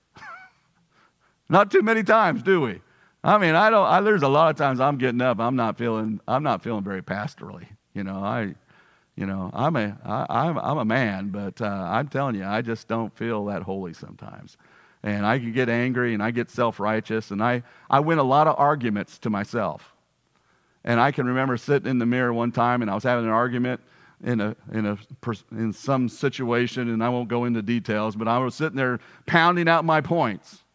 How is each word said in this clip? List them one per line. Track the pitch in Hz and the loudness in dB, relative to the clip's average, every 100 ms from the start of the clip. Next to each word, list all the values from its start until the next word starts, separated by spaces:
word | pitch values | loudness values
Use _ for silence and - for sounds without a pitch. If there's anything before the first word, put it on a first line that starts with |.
| _ - | _ -20
<laughs> | - 762 762 _ _ _ _ _ _ _ _ _ - | -20 -20 -20 _ _ _ _ _ _ _ _ _ 2
Not | 170 202 | 4 6
too | 370 | 4
many | 220 220 | 4 2
times, | 214 220 196 143 | 4 4 4 2
do | 127 185 | 2 2
we? | 127 87 - _ _ _ | 2 -4 -14 _ _ _
I | - 208 | 2 4
mean, | 175 160 | 6 4
I | 214 | 6
don't, | 220 185 | 6 6
I, | 170 | 4
there's | 202 208 | 4 4
a | 143 | 4
lot | 143 160 | 4 4
of | 151 | 4
times | 139 127 | 0 2
I'm | 135 143 | 0 2
getting | 131 120 | 0 2
up, | 127 110 | 0 0
I'm | 117 131 | 0 0
not | 113 - | -2 -2
feeling, | 117 110 110 104 - | -2 -2 -2 -6 -2
I'm | 127 | -2
not | 147 101 | 0 -2
feeling | 117 107 | -4 -6
very | 98 95 | -6 -8
pastorally. | - 98 131 - - 98 - 107 _ | -6 -6 -8 -10 -16 -16 -18 -20 _
You | 101 | -10
know, | 95 95 | -8 -6
I, | 98 120 104 - _ _ _ _ _ - | -4 -4 -6 -8 _ _ _ _ _ -10
you | 95 | -6
know, | 98 90 | -6 -6
I'm | - 139 151 | -4 -2 -2
a, | 104 98 - | -4 -6 -8
I, | 110 - | -6 -4
I'm, | 117 160 151 | -2 -2 -2
I'm | - 143 | -4 -2
a | 110 | 0
man, | 120 117 95 98 | 0 0 -4 -6
but, | 101 98 - | -8 -8 -6
uh, | 107 | -6
I'm | 98 87 107 139 | -4 -4 -4 -2
telling | 135 139 104 | -4 -4 -4
you, | 95 | -4
I | 107 | -4
just | 117 113 - | -4 -6 -4
don't | 113 110 - | -4 -4 -6
feel | 117 107 104 | -6 -4 -4
that | 95 | -6
holy | 90 98 90 | -6 -8 -10
sometimes. | 80 - - 104 - - _ _ _ _ _ | -12 -18 -18 -18 -18 -20 _ _ _ _ _
And | 104 104 104 | -6 -2 0
I | 127 | 0
can | 117 | 0
get | 117 120 | -2 0
angry | 117 123 123 123 | 0 0 0 -2
and | 110 | -2
I | 107 | -2
get | 117 117 | -2 -4
self-righteous, | - 120 104 101 110 - 110 - | -2 -2 0 -2 -2 -2 -4 -4
and | 101 | -2
I, | 117 123 120 - - | 0 -2 -6 -18 0
I | 135 | 2
win | 151 160 | 4 2
a | |
lot | 131 143 156 | 4 4 4
of | - | 4
arguments | 143 151 120 101 - - | 2 2 0 -2 -6 -6
to | 120 | -4
myself. | 104 104 120 95 76 - _ _ _ _ _ _ _ _ _ | -2 -2 -2 -4 -4 -12 _ _ _ _ _ _ _ _ _
And | - 117 | -2 2
I | 135 | 2
can | 147 123 | 2 -2
remember | 131 135 120 | 0 0 -2
sitting | - 143 113 | 0 0 0
in | 127 | 0
the | 117 | 0
mirror | 123 123 | 0 0
one | 117 117 | 0 -2
time, | 117 117 123 | 0 2 2
and | 110 | 0
I | |
was | 98 | -2
having | 127 120 113 | 0 0 2
an | |
argument | 110 123 123 123 123 _ _ _ _ | 2 0 0 -2 -4 _ _ _ _
in | - 117 | -4 -2
a, | 104 - - | -2 -6 -8
in | 110 104 | -4 -4
a | 104 107 - | -4 -10 -12
pers-, | - 107 - | -8 -8 -10
in | 113 113 | -6 -6
some | 98 135 135 120 | -4 -2 0 -2
situation, | - 139 - 123 120 123 127 120 | -2 -4 -2 -2 0 0 -2 -4
and | 113 | -2
I | 117 | 0
won't | 123 120 | -2 -2
go | 120 120 | -2 0
into | 117 | -2
details, | 104 120 101 107 110 104 | 0 -2 0 -2 -2 -2
but | 113 | 0
I | 120 | 0
was | 131 - | 0 -2
sitting | 156 127 | -4 -2
there | 131 120 - - - | -2 -2 -8 -16 0
pounding | 170 165 175 165 | 4 4 4 4
out | 165 160 | 4 4
my | 156 | 2
points, | 135 170 127 180 - - _ | 2 0 0 -4 -12 -20 _